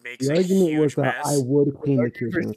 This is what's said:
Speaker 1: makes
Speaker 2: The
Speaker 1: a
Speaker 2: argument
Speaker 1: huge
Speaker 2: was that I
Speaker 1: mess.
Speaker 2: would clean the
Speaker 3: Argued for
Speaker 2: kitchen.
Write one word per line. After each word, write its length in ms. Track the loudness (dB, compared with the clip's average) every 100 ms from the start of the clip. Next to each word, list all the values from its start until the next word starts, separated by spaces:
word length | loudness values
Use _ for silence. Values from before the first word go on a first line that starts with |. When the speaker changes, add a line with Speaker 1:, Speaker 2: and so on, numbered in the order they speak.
Speaker 1:
makes 240 | -18 -6 -2
Speaker 2:
The 80 |
Speaker 1:
a 20 | 0
Speaker 2:
argument 320 | 2 2 2
Speaker 1:
huge 100 | 2
Speaker 2:
was 140 | 0 0
that 200 | -2 -2
I 60 | -2 0
Speaker 1:
mess. 60 |
Speaker 2:
would 300 | 2 2 2 0
clean 160 | 0 0
the 60 |
Speaker 3:
Argued 300 | 0 -4 -4
for 80 | -4
Speaker 2:
kitchen. 140 | -4